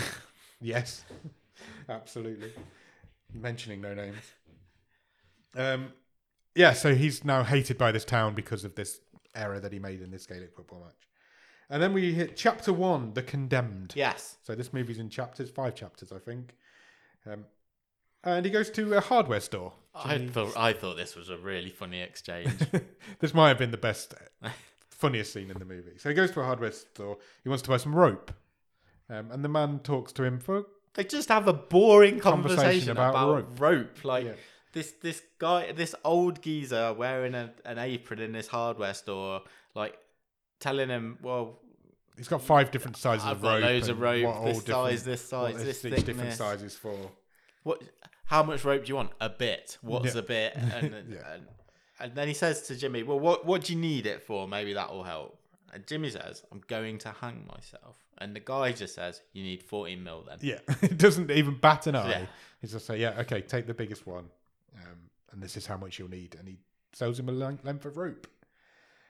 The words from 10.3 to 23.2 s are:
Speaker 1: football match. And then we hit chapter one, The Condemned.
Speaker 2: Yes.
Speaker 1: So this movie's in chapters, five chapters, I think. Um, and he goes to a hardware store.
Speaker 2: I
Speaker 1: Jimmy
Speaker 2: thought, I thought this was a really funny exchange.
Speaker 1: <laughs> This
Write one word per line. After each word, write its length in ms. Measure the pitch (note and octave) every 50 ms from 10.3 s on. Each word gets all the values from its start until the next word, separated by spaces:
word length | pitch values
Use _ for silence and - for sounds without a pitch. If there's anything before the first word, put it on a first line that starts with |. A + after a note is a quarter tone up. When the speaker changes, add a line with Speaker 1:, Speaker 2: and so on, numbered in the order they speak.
| F#2 F2+ F2+ E2+ -
Speaker 1:
football 240 | - F2 - F#2 F2+
match. 280 | F2 E2+ - _ _ _ _ _ _ _ _ _ _ - - _ _ -
And 140 | C#3+ D3 E3+
then 100 | G3 G3
we 200 | F#3+ F3+ F3 E3
hit 220 | E3+ E3+ - -
chapter 340 | - - A#3 A3+ A3 - G#3 F#3
one, 400 | E3+ F#3 F#3 F3 C#3 B2 A2 G#2
The 80 | C3
Condemned. 720 | B2+ - - C#3 C3+ B2+ C3+ B2+ A#2+ A2 G2 F#2+ F#2+ F2+ -
Speaker 2:
Yes. 420 | C#3+ C3+ A#2+ - - - - - -
Speaker 1:
So 140 | - - A2
this 160 | A2+ B2 B2 -
movie's 260 | C3 B2 A#2 A2+ A2
in 100 | A2+ G#2+
chapters, 400 | - - B2 A#2+ - - C3 B2
five 260 | - - C3+ B2 -
chapters, 360 | - A2 - - - F#2+ -
I 60 | -
think. 380 | F#2 - A#2+ A#2 B2 B2 B2 - _ _ _ _ _ _ _ _ _ _ _ _ _ -
Um, 200 | G#2+ G#2 G#2 G#2 - _ _ _ _ _ _ _ _ _ _ _ _ _ _ -
and 220 | F3+ F3 F3+ F3+
he 60 | G3
goes 180 | G3+ G#3+ G#3+ G#3+
to 220 | - A3 G#3+ G#3 G#3
a 60 | G3+
hardware 380 | G3 - B3+ A#3 G3 C3 A2 G2+
store. 320 | - - - G2 F2+ F#2 - - _ _ -
Speaker 2:
I 240 | D#3+ - C#3 D3
Speaker 1:
Jimmy 120 | C#3 B2 B2
Speaker 2:
thought, 280 | B2 A#2+ G#2 G2 -
I 160 | - A2+ A#2 G#2+
thought 220 | - - F#2 E2+
this 180 | E2 F2 - -
was 140 | F2 E2+ F#2
a 80 | F2+
really 320 | E2+ F2+ G2 F#2+ F2+ F2+ F#2+
funny 320 | - - G2+ F2+ F2+ F2+
exchange. 500 | F2+ F2+ - - - - E2+ F2 F2 C3+ A#2+ - D#3 - - F3+ -
Speaker 1:
<laughs> 320 | - - - - - -
This 140 | -